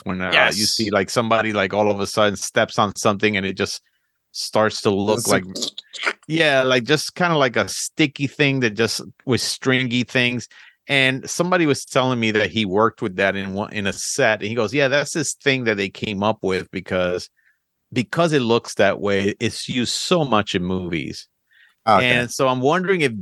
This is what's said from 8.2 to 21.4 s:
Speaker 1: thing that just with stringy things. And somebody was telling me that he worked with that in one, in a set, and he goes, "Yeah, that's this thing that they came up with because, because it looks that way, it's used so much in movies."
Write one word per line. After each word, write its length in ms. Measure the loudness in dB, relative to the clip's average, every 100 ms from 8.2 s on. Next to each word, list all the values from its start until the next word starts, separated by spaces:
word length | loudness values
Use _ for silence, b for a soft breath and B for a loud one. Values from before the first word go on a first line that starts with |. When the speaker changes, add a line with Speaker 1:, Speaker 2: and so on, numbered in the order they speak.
| -6
Speaker 1:
thing 320 | 0 0 2
that 140 | 0 0
just 260 | -2 -2 -8 -12 -2
with 160 | -2
stringy 600 | -2 -4 0 0 0 -2
things. 440 | 0 0 0 -2 -8 B B B -2
And 400 | 2 2 0 -6
somebody 360 | -4 0 2 2
was 180 | 0
telling 360 | 0 0 2 2
me 120 | 2
that 200 | 2 0
he 140 | 0 0
worked 360 | 2 2 0
with 140 | -6 0
that 180 | 0 0
in 180 | -4
one, 200 | -6 -6
in 140 | -4 -4
a 60 |
set, 460 | -4 -6 0 2 2
and 80 | -2
he 80 | -2
goes, 180 | -2
"Yeah, 140 | 0 2
that's 240 | 2 0
this 200 | -4 -4
thing 320 | -2 0 0 0
that 100 | 0
they 120 | -2
came 340 | -4 -6 -2
up 160 | -2 0
with 260 | -2 -2 -4
because, 580 | -10 -4 -2 0 -2 -6 _ _ _ _ _ _
because 400 | -4 -2 0 2
it 80 | 2
looks 340 | 2 2 0 2
that 260 | 2 2
way, 340 | 0 0 0 0
it's 280 | -4 -4 -6
used 260 | -4 -2
so 300 | -4 0 0
much 320 | 2 2 2 -2
in 80 |
movies." 640 | -2 -4 -4 -6 -6 -10 -16 _